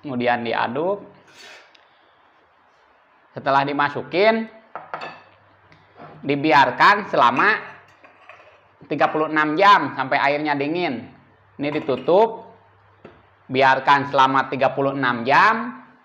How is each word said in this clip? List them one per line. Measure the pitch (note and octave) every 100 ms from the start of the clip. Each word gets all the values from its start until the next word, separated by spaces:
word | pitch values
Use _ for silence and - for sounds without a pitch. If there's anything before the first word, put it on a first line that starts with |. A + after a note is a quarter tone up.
Kemudian | D3 B2 A#2+ A#2+
diaduk. | A#2 A2 A#2 B2 F3 G3+ - - _ - - - _ _ _ _ _ _ _ _ _ _ _ _ _ _ _ _ _ C#3
Setelah | C3+ C3+
dimasukin, | C#3 C#3+ C#3+ C3 - E3 G#3+ A3+ A3+ - _ - - - - - _ _ _ _ _ _ _ _ - - D3
dibiarkan | C#3+ D3+ D3 C3 B2 E3+ G#3 G3+
selama | D#3+ A#2+ B2+ F#3+ G#3+ - - _ _ _ _ - - - _ _ _ -
tiga | D#3 D#3
puluh | D3 D#3
enam | D#3 D3+
jam | D3+ G3 G3 C#3+
sampai | C3 C3 C#3
airnya | C3+ D3 D3+ C#3+
dingin. | C#3 E3+ E3+ A#2 F#2+ - _ _ _ -
Ini | C#3+
ditutup, | D3+ D3 B2+ - F3+ A3+ - - - _ _ _ _ - _ _ _ _
biarkan | C3 C3 C3+ C3 C#3+ C3
selama | C#3+ C3 C3+ B2+
tiga | C3+ C3
puluh | C3 C#3 C#3
enam | C3 A#2+
jam. | A#2 D3 G3 A3+ A#3+ - - _